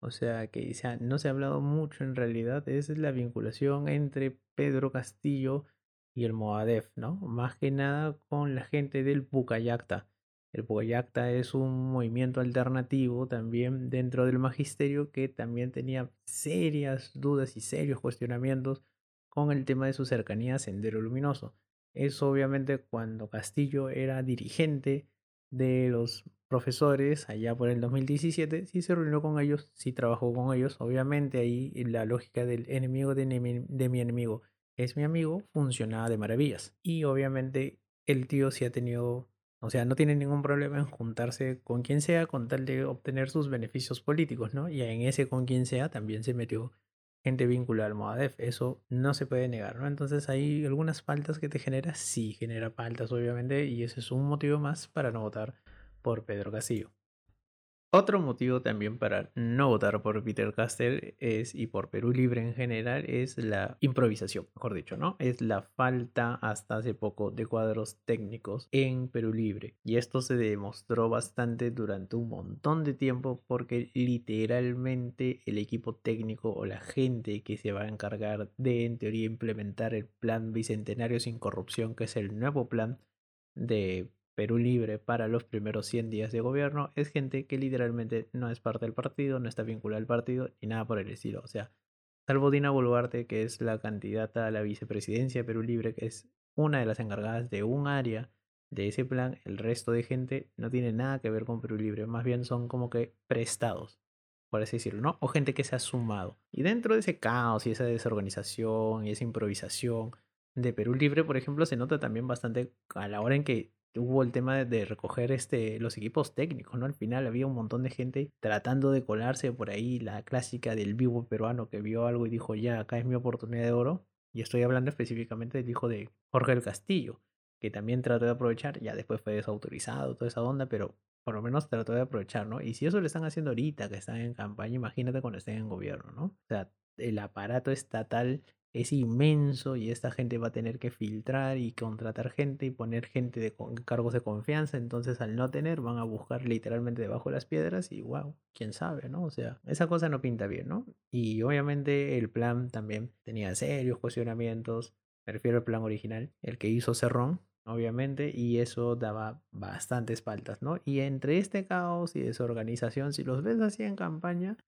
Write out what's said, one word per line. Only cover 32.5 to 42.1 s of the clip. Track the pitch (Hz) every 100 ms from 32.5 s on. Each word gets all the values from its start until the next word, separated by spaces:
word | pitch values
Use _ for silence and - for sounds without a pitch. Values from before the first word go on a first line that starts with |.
| 120 120
enemigo | 135 127 131 139
de | 135 131 127
mi, | 120 120 -
de | 135 127
mi | 123
enemigo | 120 120 117 110 - _ _ -
es | 123 147
mi |
amigo | 147 165 160 175 -
funcionaba | 156 139 123 110 110 113
de | 110
maravillas. | 107 117 147 98 - _
Y | 175 165
obviamente | 147 135 135 135 131 135 135 - _ _ -
el | 131 123
tío | 139 135
sí | -
ha | 123
tenido, | 127 120 120 120 123 123 _ _ -
o | 113
sea, | 127
no | 120
tiene | 131 151 147
ningún | 139 143
problema | 139 143 143 143
en | 143
juntarse | - 117 113 120 - 131 127
con | - 120
quien | 127 143
sea | 147